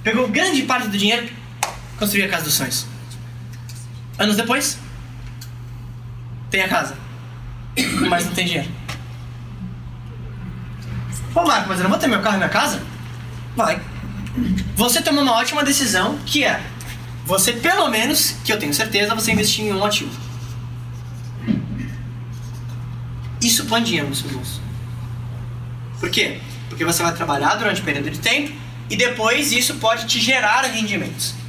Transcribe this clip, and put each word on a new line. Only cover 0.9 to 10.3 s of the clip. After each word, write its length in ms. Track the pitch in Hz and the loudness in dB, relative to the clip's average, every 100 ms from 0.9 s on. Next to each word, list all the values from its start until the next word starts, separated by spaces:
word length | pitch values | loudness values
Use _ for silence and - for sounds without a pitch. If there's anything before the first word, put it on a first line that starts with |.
| 196 | 2
dinheiro, 320 | 202 233 240 - - - - - - - | 4 2 0 -10 -14 -6 -6 -6 -12 -2
construiu 280 | 208 196 185 | 0 2 2
a 40 | |
casa 140 | 170 | 0
dos 100 | 151 | 2
sonhos. 320 | - 127 - - - - - - - - - - - - - - - | 0 2 -2 -4 -10 -12 -14 -12 -12 -12 -12 -12 -12 -12 -14 -12 0
Anos 180 | 208 208 | 4 4
depois, 400 | 233 262 285 - - - - - - - - - - - - - - - - - - | 4 2 2 -4 -10 -12 -12 -12 -12 -12 -12 -12 -12 -10 -10 -12 -12 -12 -10 -10 -2
tem 120 | 196 | 0
a 80 | 185 | 4
casa, 260 | 180 151 - - - - - - - - - - 196 - | 2 0 -6 -10 -12 -12 -12 -12 -10 -6 0 0 2 4
mas 180 | 175 - | 4 2
não 80 | |
tem 120 | - 175 | 0 2
dinheiro. 240 | 160 135 - - - - - - - - - - - - - - - - | 0 -2 -8 -8 -10 -10 -12 -12 -12 -12 -10 -10 -10 -10 -12 -12 -10 -10